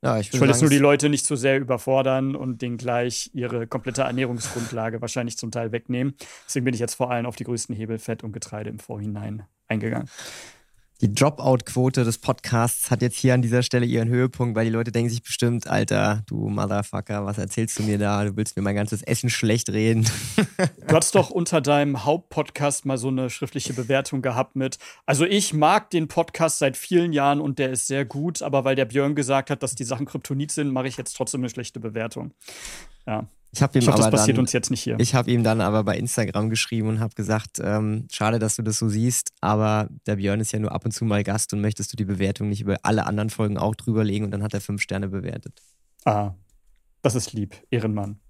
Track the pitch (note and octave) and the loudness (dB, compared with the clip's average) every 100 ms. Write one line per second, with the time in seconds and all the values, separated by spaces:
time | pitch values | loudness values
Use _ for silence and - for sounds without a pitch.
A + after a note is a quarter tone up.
0 | C#3 A2+ G2+ B2+ C3+ B2 D3+ C#3 C#3+ C#3+ | 0 -2 -2 2 4 6 6 6 6 6
1 | D3 D3 - C#3 C3+ C3+ B2+ B2 - C3 | 4 2 0 0 2 2 2 -2 2 2
2 | C3+ C3 C3+ C#3 C3 A2+ B2 A#2 A#2+ A#2+ | 4 2 0 -4 -6 -4 -6 -4 -2 0
3 | B2 A2+ - - B2 A#2+ A#2 B2+ - A#2+ | 0 -4 -8 -6 -4 -4 -4 -6 -6 -2
4 | C3 B2 C3 A#2+ - B2 A#2 A2+ A2+ A2+ | -2 0 -2 -4 -6 -6 -6 -4 -4 -4
5 | A#2 - A#2 - A2+ A#2 A2+ A2+ - B2 | -6 -4 -6 -6 -8 -6 -4 -6 -4 -2
6 | C#3 C#3 - - - C#3 B2 A#2+ A#2 - | -2 -6 -18 -20 -6 -2 0 -2 -4 -2
7 | B2 A#2+ A#2 A#2 A#2+ A#2+ - A2+ A2 A2+ | -2 0 -4 -6 -6 -6 -6 -8 -6 -6
8 | - A2+ A2+ G#2 - G#2+ G#2+ A2 - A2 | -6 -8 -8 -10 -10 -10 -10 -12 -12 -10
9 | G#2 G#2 G#2+ G#2+ F#2+ _ _ A2 A2 A#2 | -6 -6 -8 -10 -12 _ _ -2 0 -4
10 | C3 - - - - - _ _ _ _ | -6 -14 -16 -16 -18 -20 _ _ _ _
11 | A2+ G#2 C#3+ D3 C3+ B2+ - - B2+ C3 | 0 4 2 2 2 2 2 0 2 2
12 | A#2 A2+ - B2+ - A#2 A#2+ - - A#2 | 0 0 -2 -2 0 2 2 0 0 2
13 | B2 - C3 B2+ A#2+ B2 B2 B2+ A#2+ A#2 | 2 2 4 4 4 2 2 0 2 2
14 | A2+ B2 B2+ - A#2+ A2 A2+ A2+ A#2 A2+ | 2 2 2 0 -2 0 0 0 0 0
15 | A#2 A#2 - - A#2+ A#2+ - G2+ G#2+ G#2 | 0 -2 -6 0 0 0 0 0 2 2
16 | G#2 G#2+ G#2 G#2+ G#2 G2+ G2+ G2+ G#2 G2+ | 2 0 -2 -4 -2 -2 -2 -2 -4 -8
17 | - G#2 G2+ G2+ G2 - A2+ - G#2+ G#2 | -6 -6 -4 -6 -6 -4 -4 -2 0 0
18 | G#2 G2+ G#2 G2 A2 - G2+ G2+ G#2+ G#2 | 2 2 0 -2 -4 -2 -2 0 -2 -4
19 | - - B2 - A2+ A2+ - G#2 A2 A2+ | -2 -2 0 0 2 0 0 2 4 4
20 | A2 - - - G#3 - F3+ - - D#3 | 2 0 -2 0 0 0 -2 -2 2 4
21 | - G3+ E3+ F#3+ F3 E3 C3+ D3 C#3+ C3+ | 6 4 4 0 2 2 4 4 2 0
22 | B2 E3 - - C#3+ - D3 C#3 C3+ C3+ | 0 0 0 -6 -6 -2 -2 0 -2 -2
23 | B2+ C3 B2+ - - C#3+ - C3 A#2+ C3+ | -2 -2 -2 -4 -6 -6 -6 -6 0 0
24 | C3+ C#3 B2+ A#2+ C3 C3+ C3 - - - | 0 -2 -2 0 -2 -2 -4 -6 -16 -14
25 | - C#3 E3+ G3+ G3+ D3+ D3+ G3+ - F3 | 0 2 4 4 2 2 4 4 2 -2
26 | D#3 - E3 - E3 - C#3 B2+ - F3+ | 0 -2 -2 2 0 2 0 0 2 2
27 | F3 D3+ C#3 C#3+ D3 C3 C3 B2+ - C3+ | 4 2 4 2 0 0 -2 -2 -2 -2
28 | C3 C#3 E3 E3 D3+ C#3 C3+ C3+ B2+ B2+ | -2 -4 -4 -4 0 2 2 2 2 2
29 | C#3 D3 B2+ C3+ C3+ C#3+ C3 B2+ A#2 B2+ | 2 0 2 2 2 -4 -4 -6 -6 -4
30 | C#3 C3+ - C3+ D3+ - C#3+ B2+ C3 B2 | -4 -6 -4 -4 -2 -2 -2 0 -4 -6
31 | B2 - B2+ C3 B2+ A#2+ A#2+ - A2 A2 | -10 -6 -4 -2 -4 -6 -10 -10 -8 -6
32 | A2+ B2 C3 _ - - - - - - | -6 -6 -12 _ -20 -16 -16 -16 -18 -16
33 | - A2 G#2+ _ _ - C#3 C#3 A#2+ - | -6 -6 -6 _ _ 0 2 6 6 6
34 | A2 G#2+ G#2+ B2+ B2+ B2 - B2+ - A2+ | 6 6 4 4 2 0 0 -4 -2 0
35 | A#2+ C3 A#2+ A#2+ A2+ A2 F#2+ G#2+ G#2 E2+ | 2 2 2 2 4 2 2 2 2 0
36 | A#2+ - G#2 G#2 A2 A2+ - A#2 G#2+ A2 | -2 -2 -2 0 0 0 -2 -2 0 0
37 | A2 - G#2 A2 - - F#2 G#2+ G#2+ G#2+ | -2 -4 -2 -2 -2 -6 -2 0 0 -2
38 | - - G#2+ A2+ A2 - A2 G#2+ A2+ G#2+ | -6 -2 0 2 0 -2 -2 0 0 2
39 | A#2+ B2 - _ F#2 G#2+ G#2+ G#2+ G#2 - | 0 0 -4 _ 0 2 2 2 -2 -6
40 | - G2+ G2 G#2 G#2+ G#2+ G#2+ G2 A#2 - | -4 -2 0 0 -2 -2 -4 -4 -4 -2
41 | A2+ G2+ G2+ G#2+ - G#2 G#2 A2 G#2+ - | 0 0 0 -2 -2 -2 -2 -2 -8 -4
42 | G2 G2 F#2+ G2 G#2 G2+ G2 G2 - G#2+ | -4 0 0 0 -2 -2 -2 -2 0 0
43 | - G#2 A2 - G#2+ G2+ G#2 G#2+ - A2 | 0 -2 -2 -2 -2 0 -2 -2 0 2
44 | G#2+ G2+ G#2 G2+ G#2 G2+ - G2+ - G2 | 2 0 -2 -4 -4 -6 -6 -6 -4 -4
45 | G2 F#2+ F2+ E2 - - _ _ _ _ | -4 -4 -6 -8 -12 -20 _ _ _ _
46 | - G#2 G#2 F#2 _ _ _ _ _ _ | 0 0 -2 -8 _ _ _ _ _ _
47 | - A#2+ - A2 G2+ - _ A#2+ A2 G#2+ | 0 0 -4 -6 -6 -8 _ -2 -2 -2
48 | G2+ G2+ _ | -6 -10 _